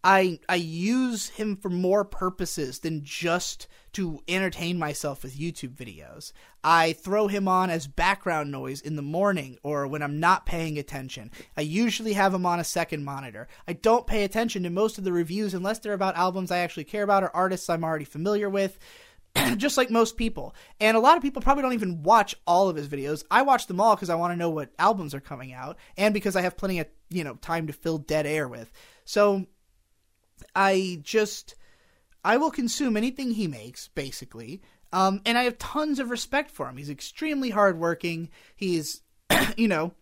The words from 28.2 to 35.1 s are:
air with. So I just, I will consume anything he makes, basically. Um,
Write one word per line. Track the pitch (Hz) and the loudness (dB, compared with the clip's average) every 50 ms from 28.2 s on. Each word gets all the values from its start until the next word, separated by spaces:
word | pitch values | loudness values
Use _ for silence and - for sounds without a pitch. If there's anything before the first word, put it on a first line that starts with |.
| 151 | 0
air | 147 151 156 147 | 0 -2 -2 -2
with. | 127 120 120 113 - - - - - _ _ _ | -4 -8 -14 -16 -18 -20 -20 -20 -20 _ _ _
So | - - 208 208 208 196 196 185 - _ _ _ _ _ _ _ _ _ _ _ _ _ _ _ _ _ _ - - _ | -4 2 4 4 6 4 2 -2 -8 _ _ _ _ _ _ _ _ _ _ _ _ _ _ _ _ _ _ -20 -6 _
I | 185 196 196 190 190 190 185 180 165 143 | 2 4 4 4 2 0 -2 -6 -10 -10
just, | - - 220 214 214 - - - - - - - _ _ _ _ _ _ _ _ _ _ _ _ | 0 2 2 2 2 -2 -12 -14 -18 -20 -20 -20 _ _ _ _ _ _ _ _ _ _ _ _
I | 185 220 | 4 4
will | 254 302 320 | 4 4 2
consume | - - 240 233 - - 294 254 220 | 0 0 -2 -2 -2 0 0 0 0
anything | 208 220 262 262 - 269 247 233 | 0 0 -2 -4 -4 -4 -4 -2
he | 214 214 | -2 -2
makes, | 165 139 113 107 120 123 - - - | -4 -4 -8 -12 -16 -16 -16 -18 -10
basically. | _ 160 139 135 123 - 131 - - - - 156 147 190 - _ _ _ _ _ - | _ -8 -8 -8 -8 -12 -14 -14 -14 -16 -14 -14 -14 -16 -18 _ _ _ _ _ 0
Um, | 185 190 190 | 2 2 2